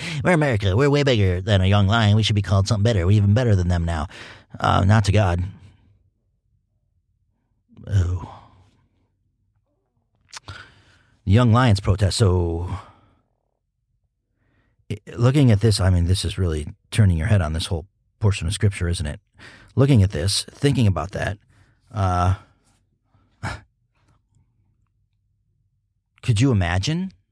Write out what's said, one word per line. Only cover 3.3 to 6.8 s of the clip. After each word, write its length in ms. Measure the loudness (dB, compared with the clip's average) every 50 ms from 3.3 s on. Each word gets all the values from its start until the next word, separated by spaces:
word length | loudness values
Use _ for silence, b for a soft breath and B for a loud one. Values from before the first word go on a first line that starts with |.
| 2
better 220 | 2 2 2 2
than 120 | 2 2 0
them 160 | 0 -2 -2
now." 240 | -4 -4 -4 -6 -8 B B B B B B B B -12 -4
Uh, 280 | -2 0 0 2 2
not 180 | 2 2 2 2
to 60 | 2
God. 320 | 2 0 2 0 0 -2 -4 -6 -10 b b b b b b b b _ _ _ _ _ _ _ _ _ _ _ _ _ _ _ _ _